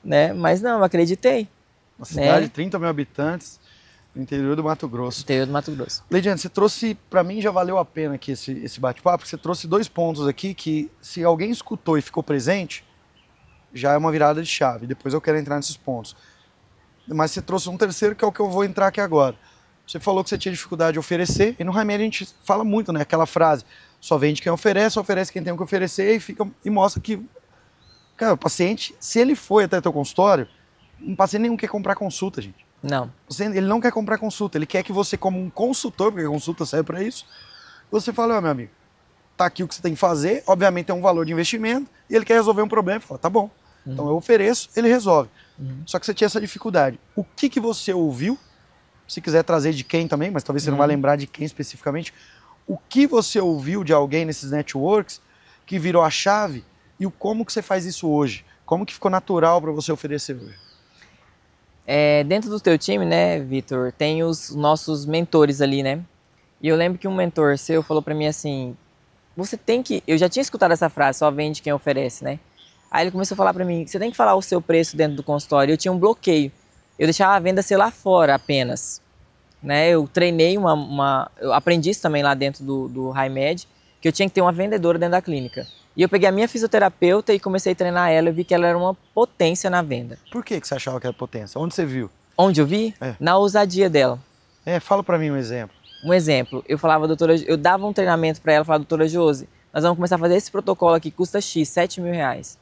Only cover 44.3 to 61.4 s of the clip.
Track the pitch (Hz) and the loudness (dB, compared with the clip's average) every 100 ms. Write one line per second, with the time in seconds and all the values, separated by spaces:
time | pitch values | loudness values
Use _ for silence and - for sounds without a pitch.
44.3 | 226 202 240 - - 233 247 196 160 117 | 4 4 0 -4 0 4 4 4 2 2
45.3 | _ _ - 135 131 160 180 - 196 208 | _ _ -14 -12 -12 -8 -6 -4 0 0
46.3 | 220 208 - 226 175 135 117 _ - 190 | 0 -6 -8 -2 2 2 0 _ -8 -8
47.3 | - 285 - 226 220 - 185 160 123 175 | -2 -2 0 -4 -4 -4 0 -2 -2 -4
48.3 | 269 _ _ _ _ _ _ _ - 165 | -4 _ _ _ _ _ _ _ -10 2
49.3 | 160 160 165 147 147 131 170 165 147 170 | 2 4 0 0 -4 -2 -2 0 -2 -2
50.3 | 170 - 143 147 139 147 143 139 147 139 | -4 -4 -4 -2 2 2 2 2 0 -2
51.3 | - 151 - 143 - - 147 170 _ _ | -10 -10 -8 -12 -8 -8 -6 -10 _ _
52.3 | _ _ _ - 185 _ 254 285 233 - | _ _ _ -10 -10 _ 2 4 2 0
53.3 | 214 180 156 135 196 160 151 143 151 160 | 0 0 -2 -2 -4 2 2 4 -2 -2
54.3 | 147 139 147 147 135 151 208 190 - _ | -6 -4 -4 -4 -4 0 0 0 -14 _
55.3 | _ _ _ - 185 165 170 160 - 196 | _ _ _ -8 -4 2 4 4 2 0
56.3 | 208 208 127 - _ _ _ 190 - 196 | 0 0 -6 -14 _ _ _ -8 -6 -6
57.3 | 220 226 - - 190 175 170 165 147 139 | -4 -4 -6 -2 -4 -4 -6 0 0 0
58.3 | 101 _ _ - 165 202 - 202 190 - | -4 _ _ -4 -2 -2 -4 -2 -2 0
59.3 | 180 165 175 156 151 147 156 147 143 - | 2 4 4 0 -6 -4 -6 -4 -8 -8
60.3 | 127 110 101 _ _ _ _ - _ _ | -12 -14 -20 _ _ _ _ -20 _ _
61.3 | _ | _